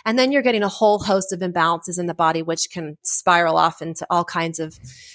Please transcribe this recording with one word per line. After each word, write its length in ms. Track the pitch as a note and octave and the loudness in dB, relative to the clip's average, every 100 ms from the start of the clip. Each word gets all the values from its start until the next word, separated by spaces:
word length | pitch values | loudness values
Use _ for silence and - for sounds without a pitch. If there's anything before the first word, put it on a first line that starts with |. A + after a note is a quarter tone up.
And 140 | A3 A#3+ | -2 0
then 140 | B3+ | 2
you're 100 | C#4 | 2
getting 220 | B3 A3+ | 2 0
a 40 | G3+ | -2
whole 300 | - A3 G#3 | 2 2 2
host 340 | G3+ G3 F#3+ | 2 0 0
of 100 | F3+ | -4
imbalances 580 | F#3 F3 E3 E3+ F#3 F3+ | -4 0 2 0 -2 -4
in 80 | F3 | -4
the 80 | E3 | 0
body, 260 | E3 E3 | 0 2
which 300 | D#3+ E3 - | -2 -4 -4
can 260 | F3 D#3 D3+ | -6 -10 -8
spiral 520 | - - - F3 E3+ D#3+ | -2 0 2 4 4 4
off 280 | D#3+ - | 2 0
into 240 | E3 D#3+ - | -8 -10 -2
all 160 | F3 E3+ | -2 -2
kinds 320 | F3+ E3 E3 | -2 -4 -4
of 220 | D#3 - - - - | -8 -10 -20 -20 -20